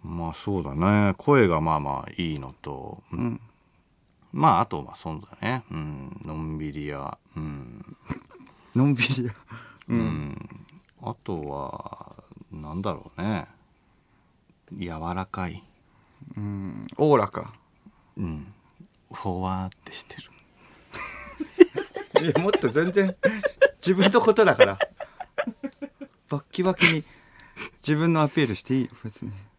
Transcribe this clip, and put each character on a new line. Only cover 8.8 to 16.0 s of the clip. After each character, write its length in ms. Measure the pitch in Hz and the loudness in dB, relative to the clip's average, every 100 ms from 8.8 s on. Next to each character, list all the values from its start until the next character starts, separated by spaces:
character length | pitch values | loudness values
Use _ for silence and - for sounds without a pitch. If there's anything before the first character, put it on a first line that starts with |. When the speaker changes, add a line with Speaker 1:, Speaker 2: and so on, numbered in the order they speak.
Speaker 2:
ん 100 | 139 | 4
び 100 | 127 | 4
り 200 | 123 123 | 2 0
屋。 80 | 120 - - 113 - - - | -2 -6 -16 -18 -18 -20 -2
う 80 | 117 | 0
ん。 20 | |
Speaker 1:
う 40 | |
ん。 640 | 113 151 73 - - - - - _ _ | 0 -2 -6 -10 -14 -18 -20 -20 _ _
あ 120 | 131 - | -10 -10
と 160 | - 87 73 | -8 -6 -6
は、 600 | 69 69 - - - - - _ - - | -6 -8 -10 -12 -14 -18 -20 _ -20 -18
な 220 | 80 76 | -14 -10
ん 100 | 82 | -6
だ 100 | 101 | -4
ろ 180 | 80 - - | -6 -10 -6
う 40 | |
ね。 240 | 95 104 - _ _ _ _ _ _ _ _ _ _ _ _ | -4 -4 -6 _ _ _ _ _ _ _ _ _ _ _ _
柔 280 | 95 90 80 82 | -10 -8 -6 -6
ら 140 | 90 92 | -6 -6
か 220 | - 90 | -6 -8
い。 160 | - - _ _ _ | -8 -18 _ _ _